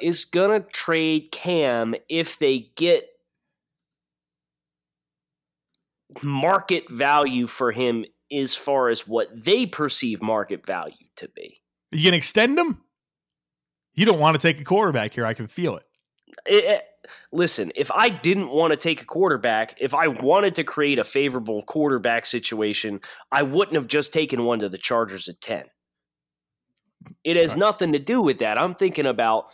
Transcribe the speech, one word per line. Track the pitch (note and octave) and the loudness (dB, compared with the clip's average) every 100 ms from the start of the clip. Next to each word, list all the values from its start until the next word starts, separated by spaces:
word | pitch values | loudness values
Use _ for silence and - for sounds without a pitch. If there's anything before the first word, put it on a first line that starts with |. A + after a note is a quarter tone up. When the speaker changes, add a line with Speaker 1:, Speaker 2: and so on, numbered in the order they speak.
Speaker 1:
is | D#3+ E3+ - | -2 -2 0
gonna | F3 G3 G#3+ | 2 2 2
trade | G#3 - - E3 D#3+ D#3 D3 | -2 -4 -2 0 2 0 -2
Cam | - F3 E3+ C#3+ A#2 A2+ A2+ - | -8 -2 0 2 0 -2 -4 -4
if | E3 E3 - | -4 -4 0
they | C#3+ C3 A2+ - | 0 0 -4 -2
get | E3+ E3 - _ _ _ _ _ _ _ _ _ _ _ _ _ _ _ _ _ _ _ _ _ _ _ _ _ _ _ _ _ _ - | 2 2 0 _ _ _ _ _ _ _ _ _ _ _ _ _ _ _ _ _ _ _ _ _ _ _ _ _ _ _ _ _ _ -10
market | C#3+ C#3 D#3 F#3+ F#3+ F3 - | -4 0 2 2 2 -2 -4
value | A#2+ C#3 D3 C#3 B2+ A#2 | -2 2 4 2 0 -4
for | - B2 | -2 -2
him | A2+ B2+ A#2 G#2+ _ - | 0 0 -2 -6 _ -8
as | C#3+ C3 | -4 -2
far | - - C#3 B2 | -2 0 2 2
as | A#2 - | 0 -2
what | A2+ G#2 A#2 | -4 -4 -6
they | A#2+ A3 A3 | 0 0 0
perceive | - D3 - B2 G#2 | -4 -4 -2 -4 -4
market | G#2+ A2 G2 F#2 - | -2 -2 -2 -8 -6
value | F#2 D2+ - _ - | -8 -8 -14 _ -20
to | - | -18
be. | - - _ _ _ _ | -18 -20 _ _ _ _
Speaker 2:
You | D#3+ | 0
gonna | F3+ E3+ | 4 4
extend | - G#3+ A#3+ D4+ | 2 2 4 4
him? | E4 G3 _ _ _ _ _ _ _ _ _ _ _ | 0 -2 _ _ _ _ _ _ _ _ _ _ _
You | - G#3+ | 2 4
don't | E3+ | 4
wanna | D3+ D3+ | 4 4
take | E3 D3 | 2 0
a | |
quarterback | C#3 F#3+ G3 C3 G#2+ | 0 2 2 0 -2
here. | - A2+ | -2 -4
I | |
can | A2+ A2 | -4 -8
feel | - E3 E2+ | -6 -6 -6
it. | - _ _ _ _ - - | -12 _ _ _ _ -10 2
Speaker 1:
It, | G3+ | 4
it, | E3 - - _ - - _ | 4 0 -2 _ -20 -20 _
listen, | E3 F3 - F2 | -2 0 0 -4
if | - - | -4 -2
I | - A#3 | 2 2
didn't | E3+ E3 G3 D#3+ | 2 0 0 0
wanna | D3 E3 D3+ | 0 2 2
take | E3 D#3+ | -2 -4
a | - | -4
quarterback, | E3 F#3+ C3+ A#2 A2 A2+ - | 0 0 2 0 0 -2 -4
if | C3 | -4
I | D3 E3 | 0 0
wanted | A2+ C3 F#3 G3+ E3+ | 0 2 4 2 0
to | |
create | D3 - D3 C3+ | -4 -2 0 0
a | |
favorable | G#2+ C3+ C#3+ B2+ A2+ G#2+ | 0 0 0 -2 -6 -6
quarterback | - D#3 D3 B2+ A#2 A#2 - | -4 -2 0 0 0 0 -2
situation, | B2 - A2 G#2+ G#2 A2 G2+ - - - | -4 -4 -2 -2 -2 -4 -8 -12 -20 -4
I | C3+ | 0
wouldn't | C#3 D#3 G3+ D#3 | 0 0 0 -2
have | A#2+ | 0
just | D3 C#3+ | -2 0
taken | D#3+ D#3 B2 | -2 -2 0
one | A#2 A2+ | 0 0
to | G2+ | -4
the | F#2 | -6
Chargers | - A#2 A2 F#2+ F2 | -2 -2 -2 -6 -10
at | E2+ | -10
ten. | - F#2+ C2 _ _ _ _ _ _ _ _ _ _ _ _ _ - - | -8 -8 -10 _ _ _ _ _ _ _ _ _ _ _ _ _ -20 -8
It | D3+ E3+ | 0 2
has | E3 | 2
Speaker 2:
Right. | D3+ | 2
Speaker 1:
nothing | G#3+ G#3 E3+ | 0 2 0
to | D3 | 0
do | C#3 B3 | 0 2
with | F3 G2 | 2 2
that. | A2 G#2+ | 0 0
I'm | F3+ | -2
thinking | F3 F#3 - C3+ | 0 -2 0 -2
about, | A#2 A2+ A2 - | 0 2 0 -2